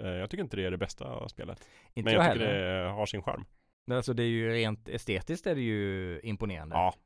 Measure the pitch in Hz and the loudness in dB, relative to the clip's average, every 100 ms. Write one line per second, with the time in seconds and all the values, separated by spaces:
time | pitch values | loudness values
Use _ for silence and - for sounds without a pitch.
0 | 101 90 95 - 180 98 92 90 - - | -6 -4 -4 -6 -6 -2 -2 -2 -4 -6
1 | - 123 - - - - - - - - | -10 -8 -10 -10 -12 -12 -16 -20 -14 -2
2 | 113 113 170 113 110 101 92 95 90 101 | 4 6 6 6 2 2 2 0 0 -2
3 | 104 104 87 - - _ _ _ - 123 | -2 -2 -4 -4 -6 _ _ _ -4 -2
4 | 123 120 117 113 113 117 113 107 - - | 0 2 2 2 2 2 2 0 -4 -6
5 | - 95 - 170 - 151 120 107 101 95 | 0 -2 0 -4 0 0 2 0 0 -2
6 | 92 85 117 101 107 87 76 82 92 - | -4 -6 -6 -4 -4 -4 -2 2 4 2